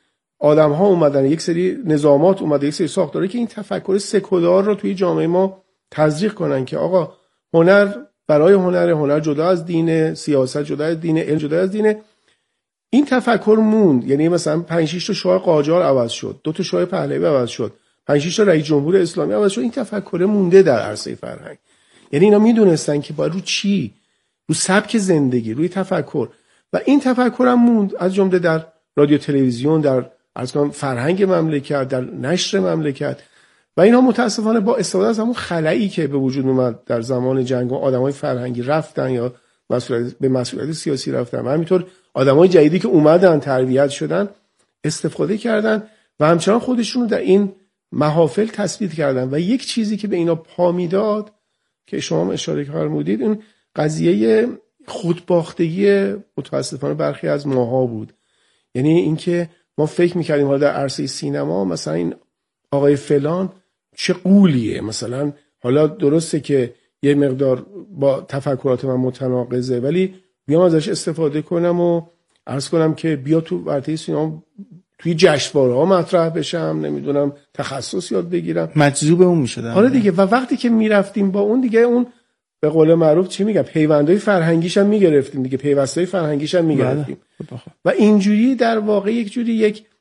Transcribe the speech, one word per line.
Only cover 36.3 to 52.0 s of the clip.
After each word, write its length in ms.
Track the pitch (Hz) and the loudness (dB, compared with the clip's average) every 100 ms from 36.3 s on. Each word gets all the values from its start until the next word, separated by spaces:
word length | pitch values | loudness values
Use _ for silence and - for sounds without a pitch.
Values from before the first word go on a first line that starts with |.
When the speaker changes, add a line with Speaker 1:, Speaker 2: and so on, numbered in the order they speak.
| 139 131 | -2 0
Speaker 1:
اومد 380 | 131 127 117 | 0 0 -4
در 160 | - 120 | -4 -4
زمان 440 | 113 127 127 135 | -2 -2 -2 -2
جنگ 280 | 127 127 123 | -2 -2 -2
و 20 | |
آدمای 380 | 131 139 127 135 | -2 -2 0 -2
فرهنگی 500 | 139 147 127 123 120 | -4 -6 -4 -6 -6
رفتن 480 | 123 156 156 - 131 | -2 -2 -2 -6 -4
یا 240 | 123 123 127 _ _ _ | -4 -4 -8 _ _ _
مسئولیت، 440 | 123 127 120 120 - | -6 -2 -4 -4 -4
به 80 | 135 | -2
مسئولیت 440 | 127 123 - 139 | 0 -2 -8 -8
سیاسی 400 | 160 165 135 - | -6 -6 -6 -4
رفتن 260 | 131 120 120 | -6 -6 -6
و 100 | 117 | -4
همینطور 380 | 151 165 185 180 _ _ | -2 0 -2 -2 _ _
آدمای 340 | - 135 139 185 | 0 4 6 6
جدیدی 300 | 175 151 180 | 6 6 4
که 100 | 226 | 2
اومدن 520 | 180 151 175 185 151 | 4 6 6 6 4
تربیت 480 | 139 127 131 127 143 | 2 0 2 2 0
شدن 400 | 139 156 170 202 - _ _ _ _ | -2 -4 -2 -4 -8 _ _ _ _
استفاده 520 | 151 - 160 - 160 208 | -6 -4 -8 -4 -4 -2
کردن 460 | 233 214 220 220 214 _ _ _ | -2 -2 0 -2 -4 _ _ _
و 60 | 151 | 2
همچنان 320 | 170 185 226 | 4 2 0
خودشون 440 | 240 240 214 254 | 0 -2 -2 -2
رو 60 | 233 | -2
در 100 | 214 | -2
این 340 | 185 196 196 - _ _ _ | 2 2 2 -6 _ _ _
محافل 540 | - 151 156 160 - 220 | -2 0 2 2 0 -4
تثبیت 480 | - 190 - 190 | -4 -6 -4 -8
کردن 340 | 156 143 127 131 | -4 -2 -2 -2
و 60 | 143 | -4
یک 280 | 175 247 - | -2 -2 -4
چیزی 300 | - 208 208 | -4 -4 -4
که 120 | 202 | -4
به 80 | 175 | -2
اینا 180 | 170 | -2
پا 380 | 165 - - 175 | -2 -6 -2 0
می‌داد 600 | 180 175 190 214 208 208 _ _ _ _ _ _ | 0 -2 -2 -2 -4 -6 _ _ _ _ _ _
که 140 | - | -10